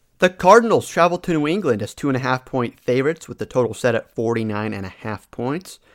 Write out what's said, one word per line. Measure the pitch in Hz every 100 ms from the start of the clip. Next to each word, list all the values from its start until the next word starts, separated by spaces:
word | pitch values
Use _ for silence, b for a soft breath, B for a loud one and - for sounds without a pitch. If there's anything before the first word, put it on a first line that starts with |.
| _ -
The | 185
Cardinals | 185 180 226 233 254 -
travel | - 170 175
to | -
New | 160 147
England | 190 175 110
as | 104
two | - 143
and | 131
a |
half | 127 127
point | - 131 120 -
favorites, | - 127 135 165 -
with | 123
the | -
total | 127 117
set | 110 123 113
at | -
forty-nine | - 113 117 110 104 107
and | 101 95
a |
half | - 113 101 _
points. | - 123 160 - - b